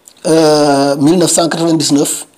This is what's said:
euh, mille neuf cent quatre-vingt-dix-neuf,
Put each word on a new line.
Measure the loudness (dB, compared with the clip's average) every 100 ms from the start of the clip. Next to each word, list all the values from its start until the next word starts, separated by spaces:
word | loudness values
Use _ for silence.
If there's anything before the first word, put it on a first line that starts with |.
| -20 _ -2
euh, | 2 2 2 2 0 0 0
mille | 2 2
neuf | 0
cent | 0 -2
quatre-vingt-dix-neuf, | -2 -2 -2 0 -2 -2 -6 -12